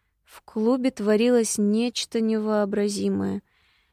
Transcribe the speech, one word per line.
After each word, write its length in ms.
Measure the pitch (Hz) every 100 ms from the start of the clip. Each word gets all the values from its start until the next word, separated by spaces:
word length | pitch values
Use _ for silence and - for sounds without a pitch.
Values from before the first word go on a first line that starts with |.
| _ _ _
В 80 | -
клубе 480 | - 220 220 262 254
творилось 680 | 247 208 214 240 240 220 -
нечто 600 | 208 214 240 - - 233
невообразимое. 1200 | 220 220 214 214 202 208 208 202 196 196 196 196 - _ _ _ _